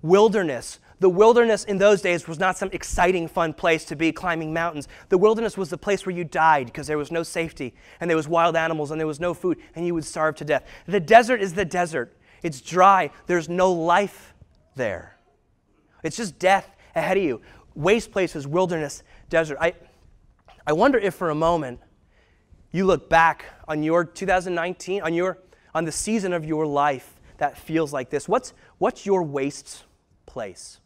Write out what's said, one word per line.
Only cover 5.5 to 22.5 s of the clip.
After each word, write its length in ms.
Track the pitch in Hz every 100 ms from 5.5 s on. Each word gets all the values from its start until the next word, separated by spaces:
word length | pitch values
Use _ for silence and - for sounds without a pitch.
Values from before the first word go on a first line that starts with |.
| 190
was 140 | 175
the 60 | 170
place 280 | - 196 -
where 100 | 175
you 100 | 170
died 460 | 175 160 151 120
'cause 120 | 135 143
there 120 | 151
was 140 | 143
no 120 | 165
safety, 500 | 165 180 165 - 131 - - -
and 80 | 165
there 100 | 160
was 100 | 147
wild 280 | 165 170 165
animals, 360 | 165 160 143
and 80 | 156
there 80 | 160
was 120 | 147
no 140 | 175
food, 240 | 165 185 160 -
and 140 | - 175
you 80 | 170
would 100 | 147
starve 300 | 170 156 151
to 100 | 147
death. 180 | 139 - - -
The 140 | 196
desert 420 | 151 220 233 247
is 140 | 196 170
the 100 | 180
desert. 500 | 175 175 156 120 _ _ _
It's 180 | 170 135
dry. 480 | - 170 185 196 151 - -
There's 240 | 175 151
no 220 | 175 185
life 640 | 175 165 175 202 - - _ - _ _ 131
there. 420 | 117 87 82 _ _ _ _ _ _ _ _ _
It's 140 | 160 -
just 200 | 220 -
death 380 | 180 190 - _ _ 170
ahead 200 | 175 190
of 80 |
you. 180 | 175 113 - - _ -
Waste 360 | 160 226 -
places, 340 | 202 175 160 139
wilderness, 580 | 165 185 170 143 - _ - -
desert. 280 | 165 160 139
I, 120 | 165 - - _ _ _ _ _ _ - -
I 60 |
wonder 240 | 156 247 262
if 180 | 196 -
for 140 | 175
a 60 | 151
moment 440 | 165 170 139 123 _ _ _ _ _ _ _